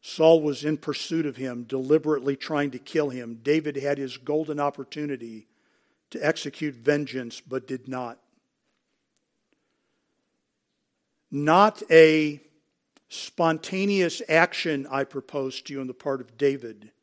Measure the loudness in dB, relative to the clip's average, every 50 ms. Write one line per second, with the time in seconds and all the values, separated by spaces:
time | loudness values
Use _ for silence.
0 | _ -16 -2 4 8 8 8 8 4 -2 -4 -4 -4 -4 -4 -4 -6 -8 -8 -8
1 | -8 -6 -6 -4 -4 -6 -6 -8 -10 -8 -8 -10 -10 -8 -8 -6 2 2 2 2
2 | 4 0 -2 -2 -2 -4 -4 -4 -6 -6 -4 -4 -4 -4 -6 -10 _ -4 -2 -2
3 | -2 -2 -6 -10 -12 -12 -14 -8 0 0 0 2 0 -2 -6 -4 -2 -2 -2 -2
4 | -4 -10 -10 -12 -6 -4 -2 -2 -2 -4 -4 -2 -2 -2 -4 -6 -16 _ -10 -10
5 | -8 -8 -8 -10 -10 -16 -16 -18 -20 _ _ _ _ _ _ _ _ _ _ _
6 | _ _ -12 -4 -2 -2 -2 -2 -6 -10 -8 -8 -8 -8 -8 -2 0 0 0 0
7 | -2 -4 -8 -8 -8 -10 -14 -16 _ -8 -8 -8 -8 -8 -12 -12 -10 -10 -8 -8
8 | -8 -10 -12 _ _ _ _ _ _ _ _ _ _ _ _ _ _ _ _ _
9 | _ _ _ _ _ _ _ _ _ _ _ _ _ _ _ _ _ _ _ _
10 | _ _ _ _ _ _ _ _ _ _ _ _ _ _ _ _ _ _ _ _
11 | _ _ _ _ _ _ -8 -4 2 4 6 6 6 4 2 -4 0 8 10 10
12 | 10 10 8 4 2 0 -4 -8 _ _ _ _ _ _ _ _ _ _ _ _
13 | _ _ -14 -14 -14 -14 _ 0 2 2 2 0 -4 -6 -4 -2 0 2 2 2
14 | 2 0 0 -6 -4 2 4 4 4 4 0 -6 -4 -2 -4 -4 -4 -4 -4 -4
15 | -4 -4 -6 -12 -12 -8 -8 -6 -6 -6 -8 -12 -14 -12 -10 -10 -10 -10 -12 _
16 | -6 -6 -6 -6 -8 _ _ 0 0 0 0 0 -8 -14 -16 -18 -20 -20 _ _